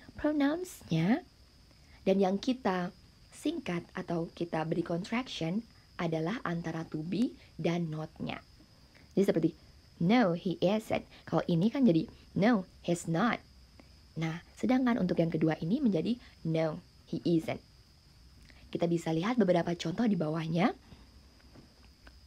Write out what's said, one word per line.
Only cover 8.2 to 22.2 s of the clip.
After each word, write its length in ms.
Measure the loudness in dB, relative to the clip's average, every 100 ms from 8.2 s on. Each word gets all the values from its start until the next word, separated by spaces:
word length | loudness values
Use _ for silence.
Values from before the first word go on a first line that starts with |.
| -8 -8 -14 -20 -20 -20 -20 -20 -4
Jadi 120 | 2 2
seperti, 220 | 2 0 -2 -12 -20 -20 -2
"No, 320 | 4 4 4
he 240 | 2 -2 0
isn't." 400 | 0 0 -2 -6 -6 -16 -2
Kalau 160 | 0 2
ini 160 | 2 2
kan 160 | 4
jadi, 240 | 4 4 0 -8 -8
"No, 320 | 2 4 4 0 -8
he's 240 | -2 -2
not." 400 | 0 0 0 0 -6 -20 -20 -20 -20 -20 -14 -6
Nah, 240 | -6 -6 -12 -6
sedangkan 400 | 0 2 2 2
untuk 240 | 2 0
yang 80 | 0
kedua 320 | 0 0 0
ini 240 | -2 0
menjadi, 320 | 2 0 0 -4 -8 -10 -4
"No, 320 | 0 -2 -4 -12 -20 -10
he 80 | -4 0
isn't." 320 | 0 0 -8 -12 -20 -20 -20 -20 -20 -20 -20 -20 -20 -12
Kita 160 | -2 0
bisa 240 | 0 0
lihat 240 | 0 0 2
beberapa 400 | 4 4 2 -2
contoh 320 | -4 0 2
di 80 | 2
bawahnya. 560 | 0 -2 -2 2 2 0 -12 -20 -20 -20 -20 -20 -20 -20 -20 -20 -20 -20 -20 -20